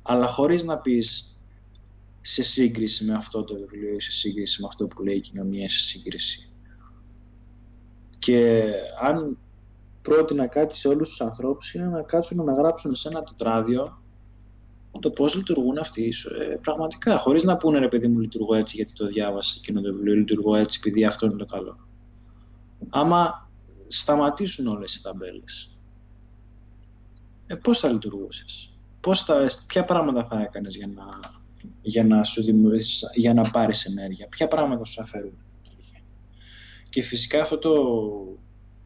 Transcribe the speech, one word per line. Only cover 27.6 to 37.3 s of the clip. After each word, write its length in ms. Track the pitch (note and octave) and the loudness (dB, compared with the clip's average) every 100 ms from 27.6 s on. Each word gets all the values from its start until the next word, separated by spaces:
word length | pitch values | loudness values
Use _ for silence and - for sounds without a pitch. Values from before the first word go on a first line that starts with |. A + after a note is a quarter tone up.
| - A#3 | 2 2
θα 100 | D3 | 2
λειτουργούσες; 840 | A2+ G#2+ G2+ F#2+ - - - - - - - | 0 -2 -10 -12 -14 -16 -16 -18 -20 -20 -6
Πώς 200 | - F#3+ | 0 0
θα, 220 | - D3 C3+ - - | 4 4 4 0 -2
ποια 180 | - - | -2 2
πράγματα 400 | F3 D3+ B2 A#2 | 0 2 0 -2
θα 160 | A2 | -4
έκανες 340 | G#2 G2+ G2+ F#2+ | -4 -6 -10 -10
για 120 | G2+ | -12
να, 160 | G2 G2 F#2+ - - - - - - | -12 -16 -16 -18 -20 -20 -20 -20 -10
για 220 | G#2+ A2+ | -2 4
να 200 | A2 A2 | 6 6
σου 200 | G#2+ - | 4 0
δημιουργήσεις, 600 | A2 G#2+ G#2+ A2+ A#2 - - A#2+ | 4 6 6 4 0 -4 -2 2
για 180 | A#2 | 4
να 180 | A#2 A2+ | 6 4
πάρεις 340 | A#2+ A2 G#2 F#2+ | 2 2 0 -2
ενέργεια; 420 | G2 G2 F#2+ G2+ | -4 -8 -10 -14
Ποια 200 | - D#3+ | -4 -2
πράγματα 380 | D#3 C#3+ A#2+ A2 | 0 0 -2 -6
σου 160 | - | -12
αφαιρούν 360 | A2 G#2 G2+ - - - - | -12 -12 -12 -16 -20 -20 -20
ενέργεια; 340 | - - - - - - - - - - - - | -20 -20 -20 -20 -20 -20 -20 -20 -20 -20 -20 -6
Και 120 | C3 | -4
φυσικά 400 | A#2+ A#2+ - | -2 -2 0